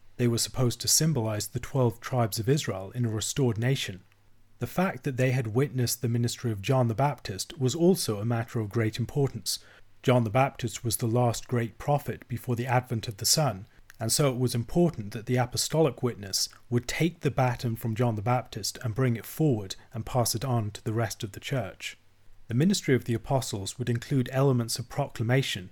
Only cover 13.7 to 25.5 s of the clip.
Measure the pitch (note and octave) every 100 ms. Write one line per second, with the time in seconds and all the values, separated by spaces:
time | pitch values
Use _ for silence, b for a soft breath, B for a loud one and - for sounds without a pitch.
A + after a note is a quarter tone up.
13.7 | b - - A2+ - C#3+ B2 B2+ A#2+ A2+
14.7 | F3 E3+ - G2+ A2+ G#2 B2 A#2+ A#2+ -
15.7 | D3+ D3+ - B2 G2 G2 - - B -
16.7 | A#2+ - - D#3+ D#3+ C#3+ C#3 B2+ A#2+ A#2+
17.7 | A2+ A#2 A2 A#2+ G#2 G#2+ B2 - A2 -
18.7 | - A#2 G#2 C3 A2+ - - D#3 A2 F#2+
19.7 | - B A2+ - B2+ A2+ A2+ C3+ A#2+ G#2
20.7 | - A#2+ A2 A2+ - G#2 - - C3+ F#2+
21.7 | - - - _ _ - - - A#2 F3
22.7 | G3+ - B2 - A2+ - C3+ - G#2 G2
23.7 | - B2 A#2 - C#3 B2+ C3+ C#3 B2 A2+
24.7 | - A#2 - C3+ - A2+ C3 C3+